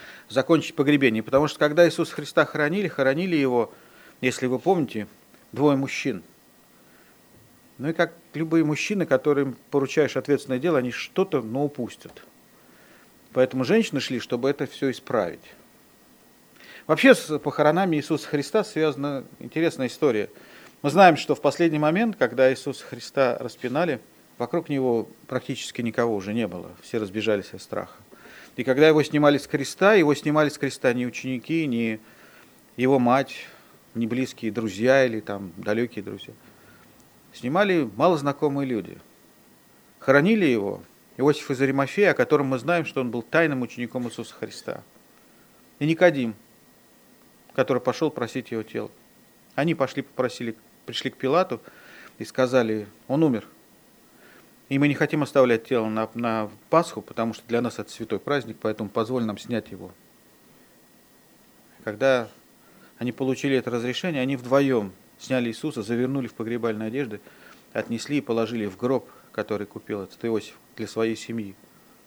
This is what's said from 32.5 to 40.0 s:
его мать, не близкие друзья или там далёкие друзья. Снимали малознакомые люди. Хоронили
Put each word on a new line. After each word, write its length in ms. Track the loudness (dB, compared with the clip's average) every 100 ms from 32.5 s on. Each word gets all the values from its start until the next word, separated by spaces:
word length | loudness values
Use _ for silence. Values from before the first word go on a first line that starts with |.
| -20 _ -2
его 240 | 2 4
мать, 480 | 6 4 2 -8 -18 -20 -20 -20 _ -6
не 100 | -4
близкие 460 | -2 -4 -4 -6
друзья 520 | -4 -4 0 4 4
или 140 | 4 -2
там 340 | -8 -10 -10 -10
далёкие 480 | -4 -2 -2 -6
друзья. 300 | -12 -12 -16 -20 -20 -20 -20 -20 -20 _ _ _ _
Снимали 580 | -10 -4 0 2 2 0 2
малознакомые 680 | 2 4 0 0 -2 -2
люди. 320 | -2 -4 -6 -12 -20 _ _ _ _ _ _ _ _
Хоронили 460 | _